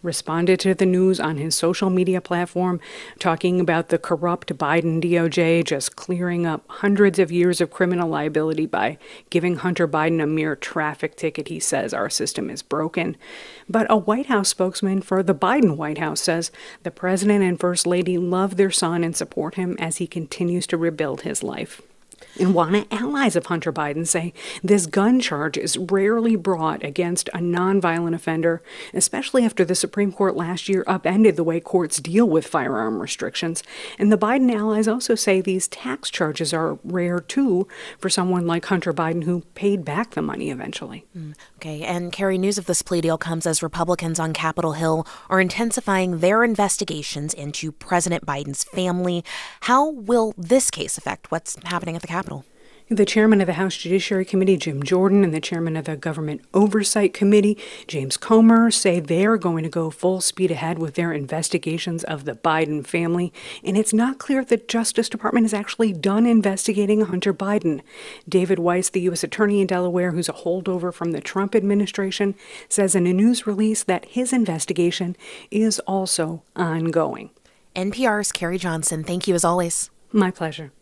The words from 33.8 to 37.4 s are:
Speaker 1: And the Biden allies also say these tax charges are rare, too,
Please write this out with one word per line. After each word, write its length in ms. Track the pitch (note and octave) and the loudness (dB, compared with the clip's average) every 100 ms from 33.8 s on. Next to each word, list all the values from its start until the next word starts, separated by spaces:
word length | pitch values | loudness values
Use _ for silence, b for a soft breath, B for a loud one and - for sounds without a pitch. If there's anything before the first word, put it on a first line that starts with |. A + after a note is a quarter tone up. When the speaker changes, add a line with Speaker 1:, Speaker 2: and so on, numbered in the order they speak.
| B B | B B
Speaker 1:
And 140 | G#3 | 4
the 60 | G#3+ | 4
Biden 360 | G#3+ C4+ B3+ | 4 4 2
allies 340 | A3 G#3+ G#3+ A3 | 2 0 2 2
also 280 | A#3+ - A3 | 0 0 0
say 260 | - F#3+ | 2 2
these 260 | F#3+ F#3 - | 2 -2 -4
tax 420 | - B3 C4 - | -8 -8 -8 -8
charges 440 | - D#3+ D3+ D#3 | -2 -2 -2 -4
are 260 | D#3+ D#3+ D3 | -2 -4 -6
rare, 360 | - F3+ F3 F3 | -6 -2 -2 -2
too, 480 | - C4+ | -4 0